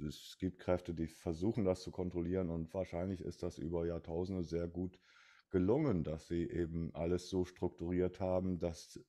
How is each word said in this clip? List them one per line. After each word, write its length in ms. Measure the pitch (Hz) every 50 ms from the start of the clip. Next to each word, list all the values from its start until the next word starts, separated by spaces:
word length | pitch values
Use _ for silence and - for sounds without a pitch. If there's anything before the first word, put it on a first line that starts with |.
| 73
es 300 | 73 - - - - - -
gibt 200 | 95 90 - -
Kräfte, 360 | - 92 90 85 - 87 85
die 120 | 80 82
versuchen, 580 | 80 - - - 90 80 80 92 113 117 113 98
das 180 | 92 92 -
zu 100 | - 85
kontrollieren 580 | - - 90 90 87 87 85 85 92 92 92 82
und 240 | 85 82 82 - -
wahrscheinlich 460 | 95 90 - 90 85 92 98 95 85
ist 220 | - - - -
das 160 | 90 85 - -
über 280 | 71 85 85 85 85
Jahrtausende 560 | 85 85 82 - 85 82 85 92 95 95 90
sehr 240 | 85 78 82 85 87
gut 340 | 85 85 87 92 90 - - _ - - - - - - - _ _
gelungen, 540 | - 92 90 98 120 151 160 135 95 82 71
dass 220 | 76 80 78 -
sie 220 | - 85 85 87 -
eben 440 | - 85 87 80 82 85 82 - -
alles 340 | 76 85 85 90 87 - -
so 160 | 95 92 90
strukturiert 760 | - - - 92 87 - - 85 87 90 90 90 90 92 -
haben, 380 | 98 92 92 92 92 92 90 82
dass 420 | 87 85 82 - - - - - -